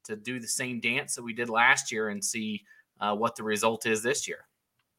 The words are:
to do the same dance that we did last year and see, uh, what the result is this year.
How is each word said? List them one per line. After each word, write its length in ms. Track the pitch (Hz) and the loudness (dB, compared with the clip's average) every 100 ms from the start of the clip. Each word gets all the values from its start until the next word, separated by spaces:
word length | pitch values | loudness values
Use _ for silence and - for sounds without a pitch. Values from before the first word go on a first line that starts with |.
to 120 | - 107 | -10 -8
do 240 | 107 127 | -6 -6
the 80 | 117 | -4
same 320 | - 127 120 | -4 -2 -2
dance 340 | 117 127 143 | 0 0 -2
that 80 | - | -6
we 120 | 120 | -6
did 160 | 113 120 | -4 0
last 420 | 113 123 139 - | 4 6 4 2
year 160 | 110 110 | -2 -2
and 160 | 101 | -2
see, 400 | - 113 107 104 - - _ - | -4 -2 -4 -6 -10 -20 _ -4
uh, 140 | 104 | 0
what 220 | 104 113 - | 2 0 0
the 80 | |
result 420 | 110 104 113 113 117 | -2 2 2 2 2
is 160 | 110 | 2
this 240 | 113 - - | 2 0 -2
year. 200 | - - _ _ _ _ | -8 -12 _ _ _ _